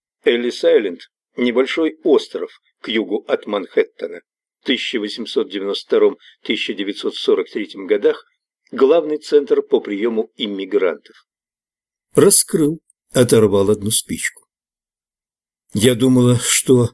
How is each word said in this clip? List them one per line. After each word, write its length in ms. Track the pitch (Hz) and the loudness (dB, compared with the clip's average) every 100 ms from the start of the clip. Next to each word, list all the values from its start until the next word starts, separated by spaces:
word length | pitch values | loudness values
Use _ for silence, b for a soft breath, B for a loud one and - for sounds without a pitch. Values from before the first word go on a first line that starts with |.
| _ _ | _ _
Эллис-Айленд — 760 | - 120 120 - 170 156 101 87 - _ _ - | 0 0 0 -2 2 2 2 -6 -16 _ _ -4
небольшой 640 | 123 117 131 - 160 160 | -2 0 -2 0 -2 -2
остров 460 | 165 127 - 92 87 - _ _ | 2 2 2 -8 -10 -14 _ _
к 80 | - | -6
югу 360 | 110 92 107 - | -4 -2 -4 -4
от 200 | 127 - | -6 -4
Манхэттена. 720 | 104 87 - - - - 87 _ _ _ _ | -6 -4 -2 -2 -4 -12 -12 _ _ _ _
В 60 | - | -4
тысяча 340 | 120 - 120 | -4 -4 -6
восемьсот 500 | 104 - 110 - 95 | -6 -10 -8 -6 -4
девяносто 360 | 98 98 98 - | -6 -6 -8 -2
втором, 320 | 113 104 92 b b | 2 2 0 b b
тысяча 300 | - 110 - | -6 -6 -6
девятьсот 420 | 104 98 98 113 - | -8 -8 -6 -8 -4
сорок 320 | - 110 113 | 0 0 0
третьем 360 | 120 104 101 92 | -8 -10 -8 -2
годах – 380 | 104 151 156 - _ _ _ _ | 0 0 -2 -8 _ _ _ _
главный 480 | 120 135 165 156 151 | 0 4 4 0 -4
центр 440 | - 147 135 143 | 0 0 2 0
по 180 | 139 123 | 2 0
приёму 500 | 104 101 113 110 110 - | 0 -4 -2 -2 -6 -6
иммигрантов. 920 | 110 98 95 101 90 78 _ _ _ _ _ _ _ _ _ _ _ | -8 -8 -2 0 0 -4 _ _ _ _ _ _ _ _ _ _ _
Раскрыл, 640 | - 196 - - - 147 165 _ _ _ | 2 4 4 0 -2 0 -2 _ _ _
оторвал 580 | 131 117 120 107 98 98 | 0 4 4 4 2 2
одну 200 | 104 101 | 0 -2
спичку. 540 | - - - - - _ _ _ _ _ _ _ _ _ _ _ _ _ | -4 -6 -8 -8 -10 _ _ _ _ _ _ _ _ _ _ _ _ _
«Я 220 | 107 - | 0 0
думала, 440 | 120 131 127 123 123 | 2 4 4 4 2
что 520 | - - - 127 117 | 0 -2 4 4 2